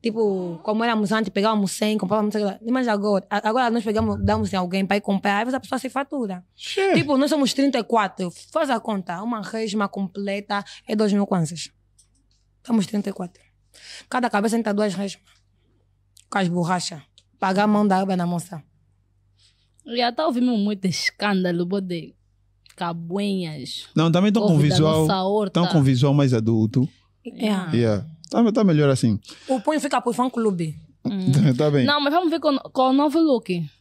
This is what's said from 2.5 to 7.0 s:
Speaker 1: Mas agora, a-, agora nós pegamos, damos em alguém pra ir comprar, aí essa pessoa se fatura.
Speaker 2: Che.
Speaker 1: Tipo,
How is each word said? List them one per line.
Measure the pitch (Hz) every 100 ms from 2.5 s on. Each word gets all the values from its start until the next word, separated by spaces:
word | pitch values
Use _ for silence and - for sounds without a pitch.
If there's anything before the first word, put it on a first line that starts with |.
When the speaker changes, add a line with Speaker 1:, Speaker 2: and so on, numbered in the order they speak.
| 190 226
Speaker 1:
Mas | 254 247
agora, | 208 208 196 -
a-, | 208 214
agora | 233 247
nós | 233
pegamos, | 220 214 220 202
damos | 196 214 208
em | 196
alguém | 180 190 190
pra | 202
ir |
comprar, | - 196 208 202
aí | 233
essa | 262
pessoa | - 247
se | 254
fatura. | 262 277 285 220 180 _
Speaker 2:
Che. | _ - - 392
Speaker 1:
Tipo, | 330